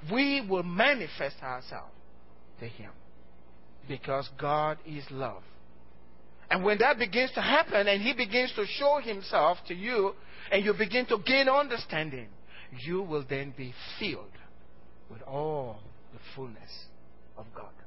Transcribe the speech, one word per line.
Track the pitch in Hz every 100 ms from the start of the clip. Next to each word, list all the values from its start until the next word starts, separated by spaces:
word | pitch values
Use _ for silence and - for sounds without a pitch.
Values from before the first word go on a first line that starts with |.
| 151
we | 226 277 277 208
will | 190
manifest | 175 175 254 277 165 - 143 143
ourselves | 135 127 - 123 - - - - - - - -
to | 117
him. | 113 104 - - - - - - - - - 135
Because | 135 - 139 139 -
God | 147 151 151 156 -
is | 151 135
love. | 135 131 101 - - - - - - - - - - -
And | 175
when | 190 208
that | 240 262
begins | 226 196 254
to | 254
happen | 202 277 220 208 202
and | 202
he | 214
begins | 240 240 233 247 -
to | 196
show | - 285 285
himself | 233 202 - 208 151 180 -
to | 180
you | 208 247 196 190 - - -
and | 196 208
you |
begin | 196 214 233 247
to | 226
gain | 220 262 269
understanding, | 269 285 233 - 160 156 131 110 - - - - 127
you | 131 180
will | 190 151 131
then | 135 139 135
be | 131 117 - -
filled | 208 143 104 - - - - - - - -
with | 113
all | - 139 156 151 127 107 - - -
the | 117 -
fullness | - 131 104 - - - - - - - -
of | 107
God. | - 107 -